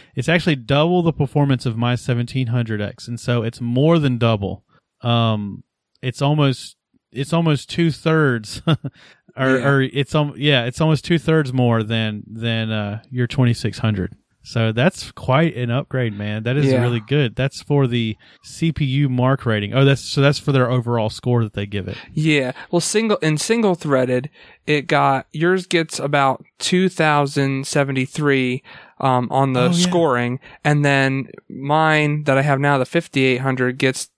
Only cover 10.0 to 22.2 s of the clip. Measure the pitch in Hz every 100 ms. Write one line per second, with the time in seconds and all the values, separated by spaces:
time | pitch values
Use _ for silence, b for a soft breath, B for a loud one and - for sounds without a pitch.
10 | 131 156 147 107 147 131 120 - 160 156
11 | - 170 - 160 135 127 123 113 107 113
12 | 110 104 - 113 117 113 110 110 101 107
13 | - 127 120 - 120 117 107 - 110 98
14 | 90 - _ _ - 117 113 110 165 -
15 | - - - 135 165 123 120 127 - 131
16 | 117 101 104 107 113 139 135 127 120 117
17 | 107 147 123 117 135 - - 143 131 120
18 | 113 101 b b - - 165 - 139 139
19 | 139 127 127 139 120 107 101 131 139 135
20 | - 143 139 143 147 135 120 127 117 120
21 | 107 - 123 120 110 101 101 101 92 95
22 | - 160